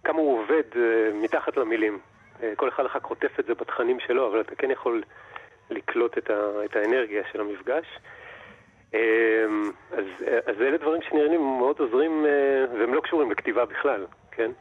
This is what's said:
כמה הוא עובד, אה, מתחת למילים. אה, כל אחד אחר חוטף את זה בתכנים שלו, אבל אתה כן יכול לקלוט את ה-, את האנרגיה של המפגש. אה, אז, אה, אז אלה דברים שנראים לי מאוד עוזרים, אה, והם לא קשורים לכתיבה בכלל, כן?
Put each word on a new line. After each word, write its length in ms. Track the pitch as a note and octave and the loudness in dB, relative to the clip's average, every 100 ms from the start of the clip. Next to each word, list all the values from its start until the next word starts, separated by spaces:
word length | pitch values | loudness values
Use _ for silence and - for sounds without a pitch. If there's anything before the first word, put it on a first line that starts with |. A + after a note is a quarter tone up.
כמה 160 | - D#3+ | 0 0
הוא 200 | D3+ A#2+ | 2 2
עובד, 240 | G#2 D#3 - A#2+ | 2 0 2 0
אה, 340 | A#2 A2+ A2 | 2 4 2
מתחת 440 | G#2 A2 D#3 - D3 | 0 0 0 0 -2
למילים. 420 | A2+ A#2 G#2+ G2 - _ - - | 0 0 0 -2 -14 _ -20 -8
אה, 100 | A#2 G#2 | -6 -2
כל 140 | C3 | -2
אחד 160 | - C3 | 0 -2
אחר 140 | - | -4
חוטף 400 | - - C#3+ - | -6 -4 -2 -2
את 60 | - | -4
זה 80 | |
בתכנים 460 | A#2 - - A#2+ B2+ | -4 -4 -2 0 0
שלו, 280 | - B2+ B2 | 0 0 2
אבל 140 | A2 | 0
אתה 140 | G#2+ - | -2 -4
כן 160 | C3+ | -2
יכול 320 | C3 B2 A#2 - - - - - - _ | -2 -2 -2 -6 -18 -20 -20 -20 -20 _
לקלוט 480 | A2 - A#2+ A#2 - | -8 -4 0 0 0
את 120 | - | -2
ה-, 360 | G#2 G#2 G#2 G#2 | 0 0 -2 -2
את 100 | A2+ | 0
האנרגיה 480 | G#2+ C3 A2+ G#2 F#2+ | 2 2 0 -4 -4
של 100 | G#2+ | -6
המפגש. 440 | G#2 G2+ - D3 E3+ - - - - - - - - _ _ | -6 -6 -4 -4 -4 -18 -20 -20 -20 -20 -20 -20 -20 _ _
אה, 520 | G#2+ A2+ A2+ A2+ A2 A2 G#2+ G#2 - - | 0 4 4 4 4 2 0 -2 -6 -8
אז, 140 | D#3 G2 F2+ - | -6 -6 -6 0
אה, 120 | A#2 B2+ | 0 0
אז 160 | G#2 | 0
אלה 160 | C3 D#3+ | 0 2
דברים 240 | D3+ E3 | 0 -2
שנראים 300 | - D#3 D3 | 0 2 4
לי 60 | E3+ | 2
מאוד 420 | C#3 C3 B2+ C#3+ | 0 2 0 2
עוזרים, 460 | C3 B2+ D#3+ D#3 D3+ | 2 2 2 2 2
אה, 400 | C#3+ C#3 C3+ C3 A#2+ | 4 4 2 2 0
והם 140 | A#2+ | 2
לא 80 | C#3 | 2
קשורים 300 | - E3+ C3 | 0 0 2
לכתיבה 340 | - - G#2+ A#2+ | 0 0 0 0
בכלל, 400 | - C#3+ A2 F#2 - - | 0 -2 -2 -6 -16 -16
כן? 200 | - A2+ - | -4 -4 -4